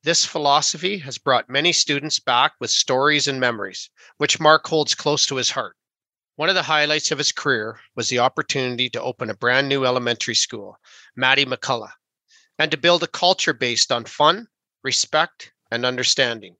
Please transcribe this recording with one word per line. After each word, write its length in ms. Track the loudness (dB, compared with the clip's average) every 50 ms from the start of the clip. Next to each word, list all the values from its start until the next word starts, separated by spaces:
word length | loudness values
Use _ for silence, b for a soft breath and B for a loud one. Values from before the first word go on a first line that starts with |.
| _
This 220 | 0 0 0 0
philosophy 720 | -2 -2 -2 2 4 2 4 2 0 -4 -4 -4 -6 -6 -6
has 220 | -10 -12 -14 -8
brought 300 | _ 0 0 0 0 _
many 220 | -4 0 0 2
students 480 | 2 2 0 0 -2 -4 -2 -4 -6 -4
back 340 | _ 0 2 2 2 2 _ _
with 120 | -6 -4
stories 560 | -2 -2 0 0 0 2 2 2 2 2 0 -2
and 120 | -2 0
memories, 520 | 0 -2 -2 -2 -8 -10 -10 -14 -16 -16 b b b b b b
which 220 | -2 -2 -2 2
Mark 280 | 6 6 6 6 4 0
holds 280 | 0 0 2 0 -2
close 320 | -2 0 0 0 2 0 -2
to 80 | -2
his 160 | -2 -2 -2
heart. 240 | -4 -4 -8 -8 _ _ _ _ _ _ _ _ _ _ _ _ _ -4
One 100 | -2 0
of 80 | 0
the 80 | 0 0
highlights 480 | 0 2 2 2 2 0 -2 0 -2
of 80 | -4 -2
his 140 | -2 -4 -4
career 440 | -2 -2 0 0 0 -2 -6 -10 B B B _
was 140 | -6 -4 -2
the 80 | 0 2
opportunity 720 | 2 2 _ -2 -6 _ -2 -2 -2 -2 -2 -2 -4 -4
to 100 | -4 -6
open 280 | -6 -6 -6 _ -8 -8
a 60 | -8
brand 320 | _ 0 2 4 4 4 2
new 180 | 0 2 2
elementary 480 | 2 0 0 0 -2 -2 -2 -4 -2 -2
school, 460 | -2 -2 -2 -6 -12 -14 -14 -18 _ B B B B B B B
Mattie 300 | 0 2 4 4 4 2
McCullough, 460 | 0 -2 -6 -2 -2 -2 -4 -4 -12 -20 _ _ _ _ _ _ b b b b b b -2
and 140 | -2 -2
to 60 | 0 0
build 260 | 4 4 4 4 2
a 40 | -4
culture 460 | -4 0 2 2 2 2 0 -2 -2
based 380 | 0 -2 -2 2 0 0 0
on 140 | 0 -4 -4
fun, 420 | -8 -2 2 4 4 4 2 -4 _ _ _ _ _ _ _
respect, 680 | _ -4 -2 -2 -2 0 0 0 0 0 _ _ -20 -20 _ _ _ _
and 160 | -4 -2 -2
understanding. 720 | -2 -2 0 -2 -2 0 2 0 0 -2 -6 -10 -18 _ _